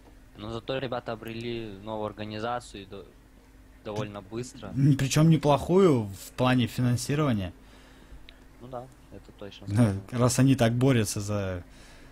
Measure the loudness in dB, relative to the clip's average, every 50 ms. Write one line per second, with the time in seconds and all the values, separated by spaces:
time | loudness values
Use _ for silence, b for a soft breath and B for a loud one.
0 | -20 -20 -20 -20 -20 -20 -18 -14 -12 -10 -10 -8 -6 -6 -4 -4 -4 -4 -6 -6
1 | -6 -8 -8 -8 -8 -10 -10 -8 -8 -6 -6 -6 -8 -10 -12 -12 -10 -8 -6 -4
2 | -6 -6 -6 -8 -8 -8 -6 -6 -4 -4 -4 -6 -8 -10 -14 -16 -16 -14 -16 -16
3 | -16 -18 -20 -20 -20 -20 -20 -20 -20 -20 -20 -20 -20 -20 -20 -14 -10 -8 -6 -6
4 | -6 -6 -8 -12 -14 -10 -10 -10 -10 -10 -12 -14 -14 -8 -2 2 4 4 4 4
5 | 2 0 2 4 6 6 6 6 4 4 2 2 2 2 4 6 6 6 6 4
6 | 0 -4 -8 -12 -16 -14 -4 0 2 4 4 4 2 0 0 0 2 2 2 0
7 | 0 -2 0 0 2 0 0 0 -2 -6 -8 -14 b b b b b b b b
8 | b b b b b b b b -20 -20 -20 -20 -16 -14 -12 -14 -14 -14 -20 -20
9 | -20 -20 -20 -20 -20 -20 -18 -16 -16 -16 -14 -14 -8 -2 2 4 4 4 2 -2
10 | -8 -8 -2 0 0 2 4 4 4 4 6 6 4 2 4 4 4 4 4 4
11 | 2 0 -2 -6 -4 -4 -4 -4 -2 -4 -6 -8 -10 B B B B B B B
12 | B B